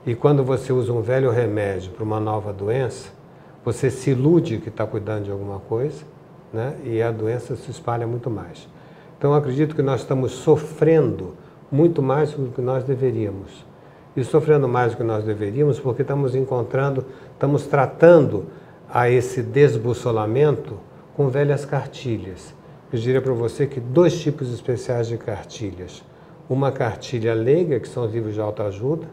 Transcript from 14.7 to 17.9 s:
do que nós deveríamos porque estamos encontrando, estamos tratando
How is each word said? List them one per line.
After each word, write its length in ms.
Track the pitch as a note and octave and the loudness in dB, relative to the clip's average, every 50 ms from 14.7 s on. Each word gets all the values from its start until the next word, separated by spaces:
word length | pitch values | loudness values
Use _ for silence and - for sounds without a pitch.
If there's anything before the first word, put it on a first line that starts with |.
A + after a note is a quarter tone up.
| A#2+ B2 A#2+ A2+ A2 | 2 2 2 2 0
do 40 | |
que 60 | A2+ A#2 | -2 -2
nós 200 | A2+ A2 G#2+ G#2+ | -2 -2 -2 -2
deveríamos 560 | A2 G#2 G2+ G#2 G2+ G#2+ C3+ D3 D3 B2+ - | -2 -2 -2 -4 -2 0 0 2 2 0 0
porque 220 | - B2+ A2+ - | -2 -2 -2 -2
estamos 320 | C3 B2+ C#3 C#3+ C#3 B2+ A#2+ | -2 -2 -2 -2 0 0 0
encontrando, 680 | C3 C3 - B2+ B2 A2+ - - C3 C3+ C#3+ C3+ C3 C3 - - - - - - | -2 -2 -2 -2 -2 -2 -2 0 0 0 0 0 -2 -4 -6 -10 -18 -20 -20 -8
estamos 340 | - C#3 C#3 D3 D3 D3 | -2 0 2 2 0 0
tratando 800 | - - C#3 B2+ B2 | 0 2 2 2 0